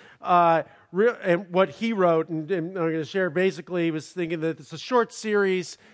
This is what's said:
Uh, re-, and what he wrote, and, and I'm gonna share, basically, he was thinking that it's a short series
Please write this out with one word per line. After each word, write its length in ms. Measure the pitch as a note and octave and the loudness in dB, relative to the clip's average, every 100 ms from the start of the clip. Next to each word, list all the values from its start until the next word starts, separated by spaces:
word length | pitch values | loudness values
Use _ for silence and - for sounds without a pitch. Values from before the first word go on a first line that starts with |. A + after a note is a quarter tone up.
| - - | -20 -8
Uh, 400 | - F3+ E3+ E3 - - _ | 2 4 6 4 0 -12 _
re-, 240 | F3 A#3 - | 0 2 2
and 260 | G3 F3 F3+ | 0 0 0
what 200 | F3 F#3+ | 0 0
he 220 | - A3+ | 0 -2
wrote, 360 | G#3+ F3+ D#3+ D#3+ | 2 4 2 0
and, 200 | D#3+ D3+ | -4 -4
and 300 | F#3 E3 F#3+ | -4 -4 -4
I'm 140 | E3 | -2
gonna 120 | D#3+ | -2
share, 240 | D3 F#3+ F#3 | -4 -2 -2
basically, 580 | D3+ F#3+ D#3 - F3 E3 | 0 0 -2 -6 -2 -2
he 40 | |
was 220 | D#3 - | -2 -6
thinking 260 | F3+ E3 E3+ | -8 -6 -4
that 200 | D#3+ D#3 | -4 -6
it's 120 | C#3+ | -10
a 60 | D#3 | -14
short 340 | - B3 A3+ | -2 0 0
series 680 | - G#3+ G#3 G3 F#3 E3+ - _ | -4 -2 0 0 0 -4 -12 _